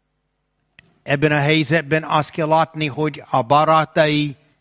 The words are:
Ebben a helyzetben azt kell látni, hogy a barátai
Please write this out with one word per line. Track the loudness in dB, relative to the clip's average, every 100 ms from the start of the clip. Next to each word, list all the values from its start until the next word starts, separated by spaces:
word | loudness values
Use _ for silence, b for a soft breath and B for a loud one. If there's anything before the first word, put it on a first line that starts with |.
| _ _ _ _ _ _ _ _ _ _
Ebben | -6 -2 0
a | 0
helyzetben | 0 0 0 -2 -2 -4
azt | -2 -2 -2
kell | -4 0
látni, | 0 0 -4 -6
hogy | -4 -6 -6 -4
a | -2
barátai | 2 2 4 2 2 2 2 2 -2 -6 _ _